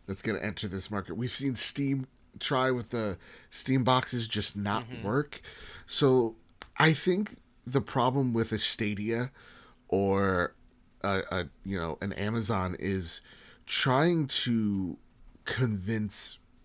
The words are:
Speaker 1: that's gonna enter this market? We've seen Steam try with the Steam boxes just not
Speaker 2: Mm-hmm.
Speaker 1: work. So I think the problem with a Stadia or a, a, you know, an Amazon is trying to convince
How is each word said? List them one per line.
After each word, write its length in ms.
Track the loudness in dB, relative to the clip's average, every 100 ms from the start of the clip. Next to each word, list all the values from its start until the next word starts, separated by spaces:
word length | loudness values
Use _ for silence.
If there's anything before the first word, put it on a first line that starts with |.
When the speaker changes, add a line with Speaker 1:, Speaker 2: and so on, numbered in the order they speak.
| -10
Speaker 1:
that's 160 | -6
gonna 160 | -2 -2
enter 300 | -4 -6 -6
this 220 | -6 -6
market? 260 | -6 -6 -6
We've 120 | -2
seen 240 | -2 -2
Steam 520 | 0 -2 0 0 -2 -4 _ _ -8
try 320 | -2 2 2
with 200 | 0 -2
the 280 | -2 -2 -4 -10 -20 -14
Steam 340 | -6 0 2
boxes 420 | 4 4 2 -4 -2
just 300 | -2 -2 -2
not 280 | -2 -2 -4
Speaker 2:
Mm-hmm. 180 | -6 0
Speaker 1:
work. 360 | 0 -2 -8 -16 -18 -18 -18 -6
So 500 | 2 6 6 4 -2 -20 -20 -8 4
I 160 | 4
think 420 | 6 4 2 0 -8 -20 -16 -2
the 160 | -2
problem 500 | 0 2 2 4 2
with 200 | 2 0
a 60 | 0
Stadia 760 | 0 0 -2 -2 -2 -2 -4 -10 -20 -20 -20 -14 -2
or 680 | 2 4 4 4 2 0 -4 -20 _ _ _
a, 200 | -2 -2 0
a, 140 | -2 -4 -8
you 120 | -6 -2
know, 200 | -2 -4
an 120 | -6
Amazon 600 | -4 -2 -2 0 0 0 -2
is 420 | -2 -2 -2 -6 -10 -20 -20 -18 -4
trying 600 | 0 4 4 4 2 0
to 680 | 0 0 0 0 -2 -4 -6 _ -20 -20 -12
convince 920 | -6 -2 -2 -2 -2 -2 -2 -4 -4 -8 _ -20